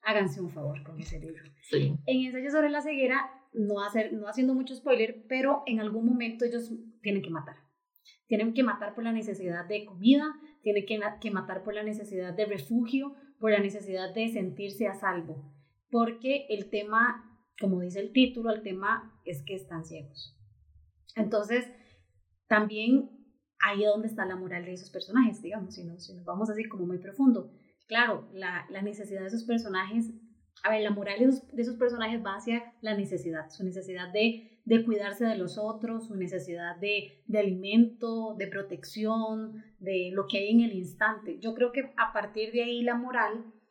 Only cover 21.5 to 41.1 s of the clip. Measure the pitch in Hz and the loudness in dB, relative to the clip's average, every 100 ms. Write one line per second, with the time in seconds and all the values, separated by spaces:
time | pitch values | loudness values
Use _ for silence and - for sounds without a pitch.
21.5 | 240 240 - - _ _ _ _ _ _ | -2 -2 -14 -20 _ _ _ _ _ _
22.5 | 214 214 214 226 269 - - _ _ _ | 2 4 0 6 6 4 -10 _ _ _
23.5 | _ 202 202 208 214 220 214 185 185 185 | _ 2 4 4 4 0 -4 -4 -4 -6
24.5 | 175 175 180 - 190 175 226 233 196 170 | -8 -8 -12 -10 -10 0 4 4 2 -8
25.5 | 208 185 - 175 175 - 180 170 185 220 | -8 -8 -10 -14 -14 -16 -16 -8 -4 -2
26.5 | 214 226 202 175 180 190 - 269 220 - | -4 -6 -6 -4 -4 -8 4 6 6 2
27.5 | - _ _ _ 226 240 196 - 190 185 | -16 _ _ _ 2 2 2 -6 -10 -6
28.5 | 175 - 190 202 208 202 196 190 226 233 | -6 -8 -6 -6 -6 -10 -8 -4 -6 0
29.5 | 233 220 190 190 226 226 - - _ _ | 0 0 -2 0 0 0 -4 -18 _ _
30.5 | _ 208 220 208 202 202 202 262 262 - | _ 2 4 2 0 -2 6 6 6 0
31.5 | 233 233 233 240 240 220 233 202 196 226 | -4 -4 2 2 2 -2 -2 -4 -6 -2
32.5 | 233 233 _ 220 208 196 185 180 160 156 | -2 -2 _ -4 -2 0 -2 -4 -6 -8
33.5 | - 185 185 185 180 180 202 226 226 - | -8 -6 -6 -10 -10 -4 2 2 2 -10
34.5 | _ - 226 226 214 202 202 233 196 180 | _ 4 4 6 0 -2 0 0 0 -2
35.5 | 208 214 220 233 226 226 196 180 185 151 | -4 -6 -4 -6 -6 -8 -6 -4 -4 -6
36.5 | 170 170 170 202 208 202 - - 208 202 | -8 -8 -6 -2 -2 -4 -18 -2 2 2
37.5 | 185 196 220 233 - 233 226 220 185 196 | 0 2 6 6 4 -6 -4 -6 -6 -6
38.5 | 196 196 175 - 220 214 226 220 220 220 | -6 -8 -10 -12 -6 -2 0 -2 -4 -8
39.5 | 220 - _ 190 185 180 190 196 202 202 | -12 -18 _ -4 -4 -2 -4 -2 -2 6
40.5 | 233 233 190 170 - 214 | 6 6 0 -8 0 0